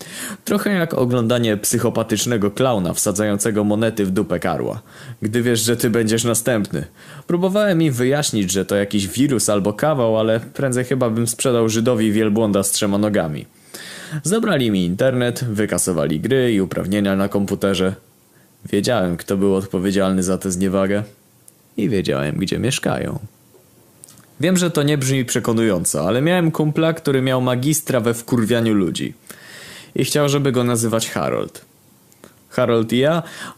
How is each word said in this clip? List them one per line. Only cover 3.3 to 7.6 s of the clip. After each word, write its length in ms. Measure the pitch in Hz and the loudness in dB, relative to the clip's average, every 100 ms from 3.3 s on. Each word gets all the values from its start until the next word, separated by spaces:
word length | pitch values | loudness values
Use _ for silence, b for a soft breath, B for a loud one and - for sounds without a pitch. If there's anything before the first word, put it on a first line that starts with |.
| 101 113 104 | 0 0 0
monety 400 | 104 104 113 110 | 2 2 0 0
w 60 | 98 | 0
dupę 300 | 95 95 87 | 0 0 -2
karła. 420 | 92 73 58 - - B 131 120 | -2 -2 -4 -6 -12 B -16 -8
Gdy 200 | 107 117 | -2 0
wiesz, 180 | 120 113 | 2 2
że 160 | 110 117 | 0 0
ty 140 | 120 | 2
będziesz 340 | 113 107 113 | 2 2 2
następny. 600 | 117 110 - 113 98 76 - B B 147 - | 0 0 0 0 -2 -6 -8 B B -14 -4
Próbowałem 560 | 175 185 202 | 0 2 2